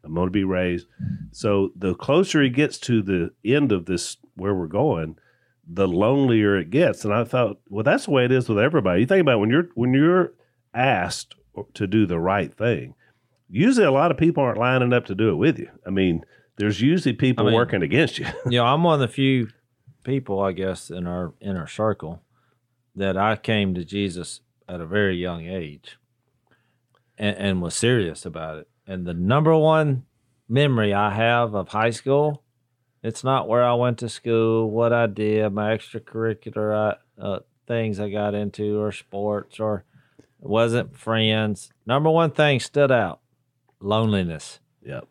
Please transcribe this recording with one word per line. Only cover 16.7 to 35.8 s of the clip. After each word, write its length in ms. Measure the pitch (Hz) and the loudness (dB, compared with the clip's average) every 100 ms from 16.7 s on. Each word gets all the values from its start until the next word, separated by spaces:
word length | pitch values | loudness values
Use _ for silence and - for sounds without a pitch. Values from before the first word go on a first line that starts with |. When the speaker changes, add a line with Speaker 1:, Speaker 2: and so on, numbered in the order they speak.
| 95 | 2
Speaker 1:
usually 340 | 127 180 151 | 2 2 0
people 320 | 113 131 123 120 | 0 0 2 2
Speaker 2:
I 40 | |
mean, 60 | 113 | 2
Speaker 1:
working 260 | 120 98 | 2 0
against 360 | 80 123 160 - | 0 2 0 -2
you. 60 | 139 - | -10 -8
<laughs> 80 | |
Speaker 2:
you 140 | 131 120 | -2 2
know, 60 | |
I'm 200 | 120 147 | 2 4
one 100 | 170 | 2
of 60 | 151 | 2
the 120 | 123 | 0
few 360 | - 135 131 110 _ _ _ _ _ | 0 2 2 -2 _ _ _ _ _
people, 340 | - 139 131 98 | -6 -6 -4 -2
I 120 | 98 | -2
guess, 360 | 90 95 90 - | -2 -6 -6 -10
in 180 | 87 87 | -10 -6
our 260 | 87 87 - | -6 -8 -8
inner 260 | 101 92 78 | -8 -8 -8
circle 560 | - 107 101 78 87 _ _ _ _ _ _ _ | -4 -2 -2 -8 -14 _ _ _ _ _ _ _
that 220 | - 98 92 | -6 -2 0
I 180 | 104 | 0
came 400 | 107 - 107 98 | 0 -2 0 0
to 100 | 90 | -2
Jesus 580 | 82 101 101 87 85 - _ _ - | -6 -6 -6 -6 -14 -16 _ _ -16
at 120 | 87 | -14
a 60 | 82 | -4
very 300 | 101 98 90 | 0 0 0
young 300 | 90 85 82 | -6 -8 -8
age 500 | 95 78 73 - - _ _ _ _ _ _ _ _ _ _ _ _ | -10 -10 -14 -20 -20 _ _ _ _ _ _ _ _ _ _ _ _
and, 180 | 104 101 | -6 -2
and 240 | 101 95 | -2 -2
was 120 | 87 | -4
serious 500 | - 113 117 87 76 | -2 2 2 0 -6
about 340 | 92 80 80 78 | -12 -12 -12 -12
it. 100 | - _ - | -18 _ -12
And 180 | 92 | -10
the 100 | 87 | -8
number 420 | 85 92 135 156 160 | -4 0 2 4 4
one 480 | 156 156 151 131 - _ _ _ _ | 4 2 2 -2 -6 _ _ _ _
memory 460 | 120 147 123 104 | 2 2 2 2
I 160 | 101 104 | 2 0
have 440 | 101 117 120 117 104 | 2 2 2 0 -2
of 120 | 87 | -4
high 200 | 107 113 | 0 0
school, 540 | 113 131 139 151 147 _ _ _ _ _ _ | -2 0 2 0 -4 _ _ _ _ _ _
it's 200 | 113 110 | -10 -6
not 240 | 131 135 87 | -2 0 2
where 140 | 117 | 2
I 120 | 123 | 4
went 240 | 120 123 117 | 2 0 -2
to 100 | 117 | -6
school, 600 | - 120 113 113 113 110 | -8 0 2 2 2 0
what 220 | 110 117 | 0 2
I 140 | 120 117 | 2 0
did, 460 | 98 107 107 107 | 0 0 2 0
my 240 | 98 107 | 0 -2
extracurricular, 1200 | 110 | -2